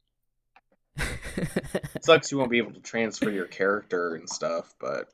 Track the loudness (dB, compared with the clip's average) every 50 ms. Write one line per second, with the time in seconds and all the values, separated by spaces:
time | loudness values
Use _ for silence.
0 | _ _ _ _ _ _ _ _ _ _ _ -20 _ _ _ _ _ _ _ -4
1 | -4 -4 -4 -6 -8 -8 -6 -4 -4 -2 -2 -4 -4 -2 -6 -6 -6 -6 -10 -2
2 | 6 8 8 8 6 2 0 0 2 4 4 2 2 0 -4 -12 -16 -6 -2 0
3 | 0 0 0 -2 -2 -2 0 -2 -4 -6 -2 0 2 2 2 2 0 -2 -2 0
4 | 0 -2 -2 -4 -6 -8 -6 -4 -2 -2 -2 -2 -4 -8 _ _ -6 -4 -4 -4
5 | -6 -8